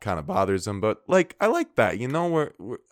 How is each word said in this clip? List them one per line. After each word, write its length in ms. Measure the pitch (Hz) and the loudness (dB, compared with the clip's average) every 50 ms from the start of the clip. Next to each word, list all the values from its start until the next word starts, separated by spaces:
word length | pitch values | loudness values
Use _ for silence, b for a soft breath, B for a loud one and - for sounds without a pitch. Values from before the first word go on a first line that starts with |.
kinda 220 | - 104 90 80 | -4 -4 -4 -2
bothers 440 | 73 73 185 185 98 95 98 92 90 | -4 -2 0 2 2 2 2 0 -2
him, 140 | 104 101 98 | -4 -4 -2
but, 220 | 101 107 - - _ | 0 -2 -2 -2 _
like, 300 | - 175 190 165 - - - | 2 2 2 2 0 -2 0
I 60 | 196 | 0
like 300 | 214 247 339 339 - _ | 2 2 0 -2 -2 _
that, 220 | - - 95 - 101 | 2 2 2 0 -2
you 80 | 120 127 | -4 -4
know, 180 | 143 165 175 | -2 -2 -2
we're, 240 | 175 165 160 147 - - - | 0 0 0 -2 -2 -6 -12
we're, 200 | 90 110 120 - _ _ | -14 -12 -12 -14 _ _